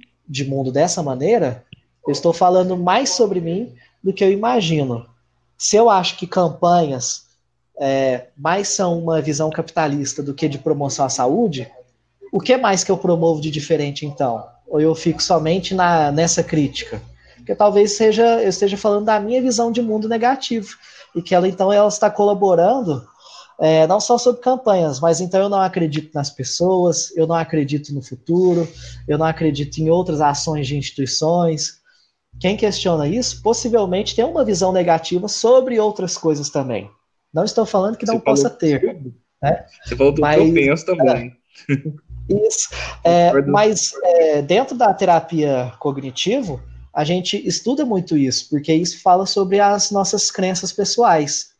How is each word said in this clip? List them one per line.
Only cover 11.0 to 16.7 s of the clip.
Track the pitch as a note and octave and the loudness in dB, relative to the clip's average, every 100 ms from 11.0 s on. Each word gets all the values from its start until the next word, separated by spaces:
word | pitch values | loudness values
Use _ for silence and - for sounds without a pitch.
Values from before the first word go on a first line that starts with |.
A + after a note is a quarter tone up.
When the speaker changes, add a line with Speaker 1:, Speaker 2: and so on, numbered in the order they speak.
Speaker 1:
à | C3 | -4
saúde, | - B2+ F#3 A3+ C3 - - _ _ _ _ - | -2 0 0 0 -2 -12 -18 _ _ _ _ -8
o | G3+ | -4
que | - C4 | 0 2
mais | A3+ F#3 | 2 0
que | - | 0
eu | F#3+ | -2
promovo | F3+ E3 E3 D#3 | 0 2 2 0
de | D3+ | -4
diferente, | D3 C#3 D#3 C#3+ C#3+ D3+ | -6 -2 -2 -2 -6 -10
então? | C#3 C3 A2 F#2 _ - | -4 -4 -4 -10 _ -6
Ou | D3+ | 0
eu | D#3+ | 0
fico | D#3 E3+ D#3 | 0 -2 -2
somente | - E3+ D#3 F#3+ F3+ | 0 0 0 -2 -2
na, | F#3+ F3 E3 D3 | 0 2 2 2
nessa | D3 E3 - | 2 0 0
crítica? | E3 D#3 C#3 | -2 0 -2